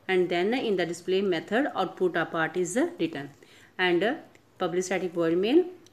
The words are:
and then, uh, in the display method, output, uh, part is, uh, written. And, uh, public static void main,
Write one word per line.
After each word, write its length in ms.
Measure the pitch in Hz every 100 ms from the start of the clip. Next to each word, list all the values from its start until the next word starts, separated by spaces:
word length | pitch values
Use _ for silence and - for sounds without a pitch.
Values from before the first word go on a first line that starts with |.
| -
and 220 | 185 170
then, 240 | 175 190
uh, 20 | 254
in 200 | 240 190
the 100 | 170
display 340 | 170 - 190
method, 460 | 202 165 - 220 285 -
output, 400 | 180 - 185 165
uh, 80 |
part 320 | 160 170 160 180
is, 180 | 175
uh, 140 | 208 339 -
written. 300 | 160 143 139 - - - - -
And, 260 | 180 175
uh, 120 | 208 320 - - _ -
public 280 | 180 175
static 280 | 185 190 180
void 240 | 175 165 170
main, 300 | 202 311 359 - -